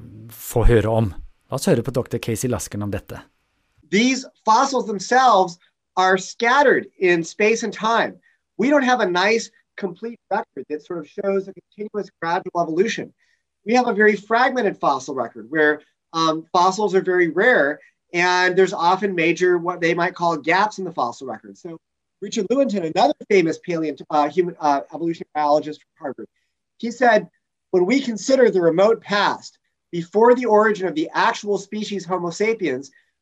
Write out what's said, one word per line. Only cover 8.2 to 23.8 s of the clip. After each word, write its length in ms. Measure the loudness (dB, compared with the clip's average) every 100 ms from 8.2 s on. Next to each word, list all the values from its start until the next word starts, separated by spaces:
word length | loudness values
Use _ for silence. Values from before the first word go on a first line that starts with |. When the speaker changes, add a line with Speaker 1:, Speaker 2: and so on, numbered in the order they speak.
| _ _ _ -4
Speaker 2:
We 140 | 0
don't 100 | 2
have 200 | 2 0
a 40 | 0
nice, 460 | 0 0 0 -4 _ _ -10
complete 400 | -10 -8 -14 -14 -8
record 340 | -6 -6 -12 -10
that 120 | -12
sort 160 | -10 -12
of 100 | -12
shows 400 | -8 -4 -4 -4
a 60 |
continuous, 560 | -12 -20 -14 -10 -8 -10 _
gradual 400 | -4 -4 -4 -4
evolution. 540 | -2 0 -2 -2 -10 _ _ _ _ _ -2
We 80 | 0
have 120 | 2
a 60 |
very 220 | 2 2 2
fragmented 640 | 0 0 0 0 -2 0
fossil 340 | -2 -2 -4
record 320 | -8 -8 -10 -6
where, 300 | 2 2 2 _ _ _
um, 360 | -2 0 -2 -2
fossils 440 | 2 2 2 0 0
are 60 |
very 280 | 0 2 2
rare 500 | 2 2 4 2 -2 _ _ _
And 420 | -2 2 2 2 2
there's 180 | 2
often 420 | 2 0 2 0 -2
major, 420 | 0 2 2 2
what 240 | -2 -2
they 140 | -2 0
might 180 | -2
call 240 | -2 -2 -2
gaps 400 | 0 0 0 -2
in 80 | -8
the 80 |
fossil 340 | -4 -6 -6 -12
record. 300 | -14 -16 -20
So 220 | -18 -18 _ _ _ _
Richard 260 | -8 -4 0
Lewontin, 380 | 0 0 -2 -4
another 300 | 2 2 0 0
famous 320 | 2 2 -2 -6
paleont-, 360 | -4